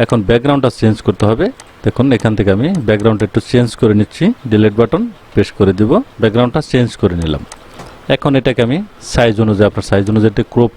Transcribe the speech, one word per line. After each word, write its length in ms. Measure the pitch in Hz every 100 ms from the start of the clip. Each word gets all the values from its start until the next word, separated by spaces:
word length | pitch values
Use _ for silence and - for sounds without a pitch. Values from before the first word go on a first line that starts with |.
এখন 140 | 117 120 95
ব্যাকগ্রাউন্ডটা 420 | 117 139 139 127 -
চেঞ্জ 160 | 110 110 -
করতে 180 | 98 104
হবে। 160 | 117 196 - - -
দেখুন 220 | 110 - 135 117
এখান 160 | 117 107
থেকে 120 | 101 98
আমি 100 | 151 190 107
ব্যাকগ্রাউন্ডটা 360 | 107 110 107 107
একটু 120 | 113 -
চেঞ্জ 180 | 123 120 -
করে 140 | 113 104
নিচ্ছি, 240 | 107 - 185 247 120
ডিলিট 240 | 107 107 104
বাটন 220 | 117 170 233 - -
প্রেস 160 | 110 98 -
করে 140 | 95 95
দিব, 120 | 107 190 277 -
ব্যাকগ্রাউন্ডটা 400 | 113 113 123 156 -
চেঞ্জ 180 | 127 120 -
করে 140 | 98 87
নিলাম। 220 | 80 73 - - - - - - - 135
এখন 160 | 147 135
এটাকে 200 | 127 123 117
আমি 100 | 156 208 - -
সাইজ 200 | - 117 104
অনুযায়ী, 220 | 110 101 101
আপনার 140 | 104 -
সাইজ 140 | 101 101
অনুযায়ী 200 | 107 107
এটা 100 | 104 113
ক্রপ 180 | 123 117